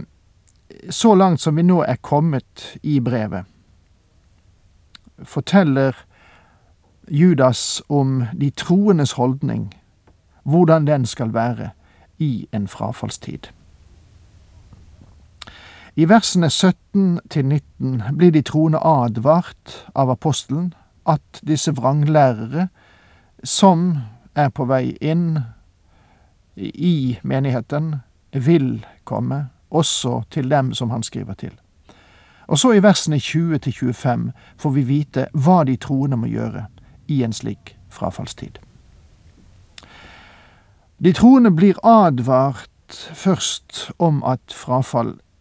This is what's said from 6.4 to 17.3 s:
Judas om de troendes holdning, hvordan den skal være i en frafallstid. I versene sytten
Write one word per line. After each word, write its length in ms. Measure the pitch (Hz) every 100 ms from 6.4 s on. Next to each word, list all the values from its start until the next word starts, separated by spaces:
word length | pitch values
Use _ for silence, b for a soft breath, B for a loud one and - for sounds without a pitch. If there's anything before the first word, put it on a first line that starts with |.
| b b b b _ _ -
Judas 760 | 147 180 151 131 123 - - -
om 360 | 147 135 131 120 117
de 100 | 139
troendes 600 | - - 175 208 175 139
holdning, 640 | - 127 135 139 113 104 - _ _ _ _ _ _
hvordan 440 | - 160 175 160 147
den 200 | 147 120
skal 280 | - 117
være 360 | 110 117 113 110 - b b b -
i 300 | 156 113 -
en 160 | 107 101
frafallstid. 800 | - - 113 107 - - - - - _ _ _ _ _ _ _ _ _ - - - - - - _ _ _ B B B B B -
I 120 | 160
versene 420 | 220 - 185 165
sytten 680 | - 190 180 _ 202 190 175 -